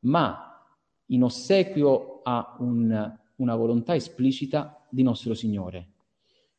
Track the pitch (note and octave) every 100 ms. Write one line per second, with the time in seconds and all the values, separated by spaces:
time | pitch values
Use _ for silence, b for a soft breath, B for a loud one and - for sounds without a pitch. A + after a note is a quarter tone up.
0 | A#2+ D#3+ B2+ F2 - - _ _ _ _
1 | _ B2+ B2 - - G3 F#3 - C#3+ C3
2 | - - - A#2+ A2+ - B2 A#2 A2+ A2
3 | G#2+ - _ _ B2 A#2 A2+ A#2+ A#2 E3
4 | - - C3 C3 C3+ D3 - - _ B2+
5 | C3 A2+ A#2 A2+ A2 G#2 F2+ F2+ F2 _
6 | _ _ _ _ _